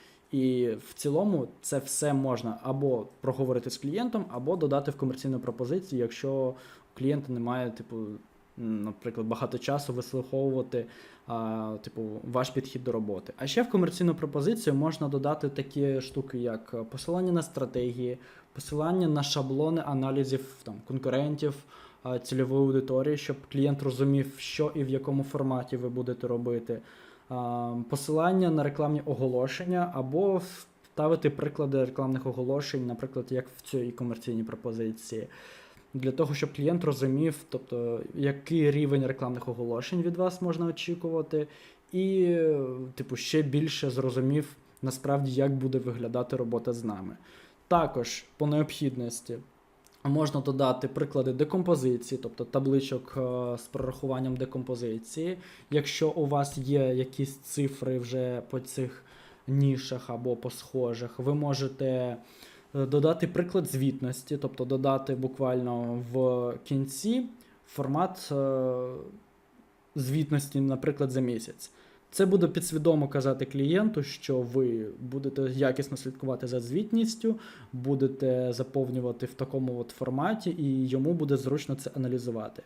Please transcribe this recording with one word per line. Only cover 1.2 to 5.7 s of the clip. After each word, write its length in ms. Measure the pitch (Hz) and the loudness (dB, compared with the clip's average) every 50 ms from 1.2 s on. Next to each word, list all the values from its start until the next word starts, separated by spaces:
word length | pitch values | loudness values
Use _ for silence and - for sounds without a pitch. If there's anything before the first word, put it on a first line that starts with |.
| 202 208 190 143 - - - - | 4 4 2 2 0 -2 -8 -10
це 180 | - - 147 135 | -6 -4 -4 -4
все 340 | 139 - - - 147 147 143 | -2 -4 -2 -2 0 2 2
можна 440 | 135 135 131 123 113 117 113 107 - - | 2 2 0 0 -2 -2 -4 -6 -4 -4
або 440 | 131 135 139 143 135 127 113 104 - - - | -4 -2 0 2 2 2 2 0 -4 -10 -4
проговорити 480 | - 120 120 - 135 127 127 123 - 127 | -4 -2 0 0 0 2 2 0 0 -2
з 80 | - - | -6 -6
клієнтом, 480 | - 143 156 214 247 247 - 214 185 - | -4 -4 -2 -2 -2 0 0 -2 -2 -4
або 260 | - 123 127 147 185 | -6 -4 -2 0 2
додати 360 | 175 156 139 139 139 139 147 | 2 2 2 2 2 0 -2
в 40 | 135 | -2
комерційну 440 | - 139 131 127 - - 135 131 123 | -2 -2 -2 -2 -2 -2 -2 -2 -2
пропозицію, 600 | - 123 113 120 123 120 | -2 -4 -4 -4 -2 -2